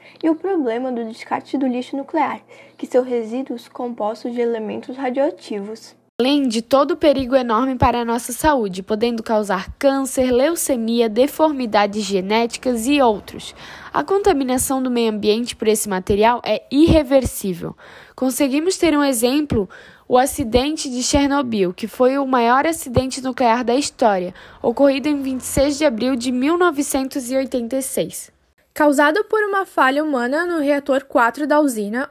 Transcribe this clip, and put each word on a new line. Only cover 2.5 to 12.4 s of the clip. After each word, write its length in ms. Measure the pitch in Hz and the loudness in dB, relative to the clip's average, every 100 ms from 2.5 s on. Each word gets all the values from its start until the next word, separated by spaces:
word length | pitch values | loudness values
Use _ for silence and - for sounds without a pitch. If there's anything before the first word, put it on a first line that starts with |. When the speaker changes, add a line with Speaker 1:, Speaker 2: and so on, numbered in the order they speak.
| - - - | -20 -20 -14
Speaker 1:
que 80 | - | -2
são 160 | 254 | 0
resíduos 680 | 254 240 220 247 269 240 - | 0 -2 -4 -6 -6 -10 -12
compostos 640 | - 240 233 208 226 254 | -10 -8 -6 -6 -6 -6
de 80 | 240 | -2
elementos 560 | 233 226 208 220 - 254 | -2 -2 -6 -8 -10 -8
radioativos. 1000 | 262 262 294 359 - 208 202 226 - _ _ - | -4 0 -2 -2 -8 -8 -8 -12 -18 _ _ -2
Speaker 2:
Além 280 | 254 294 269 | 0 2 2
de 120 | 220 | -2
todo 300 | - 269 294 | 2 2 2
o 60 | 330 | 2
perigo 360 | 311 269 247 | 2 2 2
enorme 440 | 269 240 220 262 254 | 0 2 0 0 0
para 240 | 254 240 | 0 0
a 20 | |
nossa 300 | 233 233 - | -2 -4 -6
saúde, 500 | 240 311 277 208 185 | -2 0 2 0 -6
podendo 400 | 190 220 240 233 | -6 -2 -2 -2
causar 480 | 220 214 202 190 185 - | -2 -2 0 -4 -6 0
câncer, 540 | 277 269 269 - 254 | 0 2 -2 0 2
leucemia, 760 | 240 294 339 - 254 226 233 226 | 2 2 0 -2 -2 0 0 2
deformidades 960 | 214 285 - 311 269 240 208 208 208 | 2 2 2 0 0 0 0 0 -2
genéticas 840 | 196 196 190 220 | -2 -2 0 0